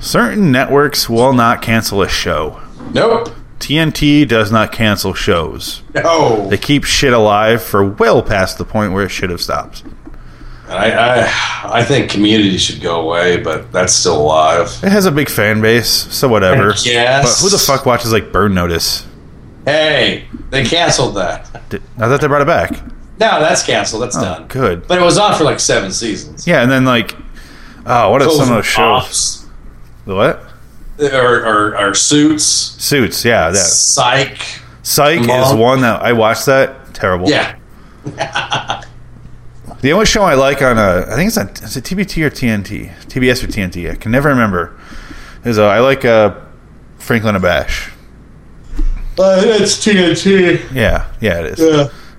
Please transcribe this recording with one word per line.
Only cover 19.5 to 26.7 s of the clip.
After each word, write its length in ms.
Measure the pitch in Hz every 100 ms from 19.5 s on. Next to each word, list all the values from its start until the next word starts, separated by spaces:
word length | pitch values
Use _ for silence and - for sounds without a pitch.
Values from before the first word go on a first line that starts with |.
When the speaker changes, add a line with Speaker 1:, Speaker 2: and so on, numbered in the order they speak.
| -
Speaker 2:
Hey, 600 | 135 151 156 139 147 - - - -
they 140 | 135
canceled 500 | 120 170 170 - 117 98
that. 520 | 87 - - - -
Speaker 1:
Did, 140 | - - -
I 100 | 110
thought 120 | 139
they 60 | 147
brought 160 | 143
it 40 | 143
back. 240 | 120 90 - - - - -
Speaker 2:
No, 180 | 220 165
that's 240 | 156 175
canceled. 380 | - 113 101 110
That's 140 | 117 -
Speaker 1:
Oh, 60 |
Speaker 2:
done. 260 | 101 - -
Speaker 1:
good. 400 | 131 117 87 -
Speaker 2:
But 100 | 180
it 60 |
was 140 | 175 160
on 180 | 208 170
for, 60 |
like, 160 | 143 110
seven 320 | - 117 95
seasons. 560 | 90 117 95 - - 170
Speaker 1:
Yeah, 140 | 175
and 80 | 123